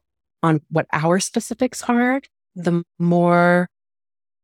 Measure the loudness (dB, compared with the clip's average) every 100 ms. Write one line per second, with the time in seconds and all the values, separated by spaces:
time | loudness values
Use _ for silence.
0 | _ _ _ _ 0 0 -2 -4 -4 -2
1 | 0 0 -2 -6 -8 -4 -6 -4 -2 0
2 | 0 -2 -6 _ _ -8 -2 -2 -4 -4
3 | 0 2 4 4 4 2 0 _ _ _
4 | _ _ _ _